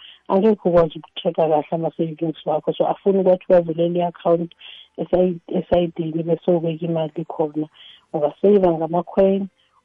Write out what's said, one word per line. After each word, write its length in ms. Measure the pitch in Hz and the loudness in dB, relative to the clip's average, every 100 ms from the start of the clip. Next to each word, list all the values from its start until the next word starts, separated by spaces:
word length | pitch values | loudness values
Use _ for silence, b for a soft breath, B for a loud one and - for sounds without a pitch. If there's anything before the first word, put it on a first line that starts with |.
| B B B | B B B
angeke 420 | 190 220 208 190 | 2 2 2 2
ukwazi 300 | 170 165 160 | 4 2 -2
uku-check-a 500 | - - 175 170 160 | -18 -8 -4 0 0
kahle 160 | 151 - | 0 -2
ama-savings 760 | 165 160 - 165 151 165 - - | -4 -4 -4 -6 -4 -6 -6 -4
wakho. 280 | 156 160 | -4 -2
So 140 | - 160 | -2 -2
afuna 320 | 165 202 190 | -2 0 2
ukuthi 260 | 185 185 - | 2 2 4
uwavulele 500 | 180 170 160 175 175 | 2 2 -2 -2 0
i-account 540 | 175 - 175 170 170 _ B B B - | -4 -2 0 0 -2 _ B B B -12
esayi-, 420 | 170 180 185 170 - | -2 0 0 -2 -6
esayidini 760 | 180 - 180 175 - 160 160 | -6 0 0 0 -4 -6 -4
bese 280 | 165 160 - | -2 -2 0
ubeka 340 | 175 165 160 170 | 0 0 -6 -4
imali 400 | 165 160 - 160 | -4 -4 -6 -10
khona. 420 | - 156 151 151 B B B B | -6 -4 -4 -8 B B B B
Ungasave 540 | 160 147 - 196 208 180 | -4 -4 0 4 4 4
ngama-coin, 760 | 160 160 175 - - 196 196 196 _ _ _ | 0 -2 -4 -2 2 2 2 -4 _ _ _